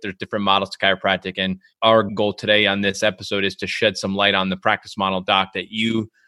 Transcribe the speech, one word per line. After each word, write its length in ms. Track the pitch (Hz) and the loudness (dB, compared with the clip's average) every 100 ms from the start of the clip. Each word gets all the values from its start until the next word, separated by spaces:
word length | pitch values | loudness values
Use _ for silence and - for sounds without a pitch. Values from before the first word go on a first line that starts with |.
There's 140 | 101 95 | -10 -10
different 240 | - 110 | -6 -2
models 280 | 101 98 95 | 2 0 0
to 60 | - | -2
chiropractic. 580 | 98 95 98 92 95 95 | 0 0 0 -2 -4 -4
And 220 | 95 92 _ - | -4 -4 _ 0
our 220 | 113 113 | 4 4
goal 300 | 104 107 104 | 2 -2 -2
today 340 | - 104 107 101 | -2 2 4 4
on 140 | 98 | 2
this 200 | 101 95 | 0 0
episode 440 | 98 - 98 101 98 | -2 -2 -4 -2 -2
is 100 | - | -4
to 100 | 92 | -8
shed 300 | - 110 92 | 0 0 0
some 180 | 95 101 | -4 0
light 200 | 101 98 | 2 2
on 140 | 95 | 0
the 80 | 92 | 0
practice 400 | 110 104 - - | 0 0 -4 -4
model, 240 | 95 95 | -2 -2
Doc, 320 | 92 98 92 | 0 0 0
that 180 | 95 95 | -6 -10
you 380 | 110 113 113 110 _ | -4 -2 -2 -6 _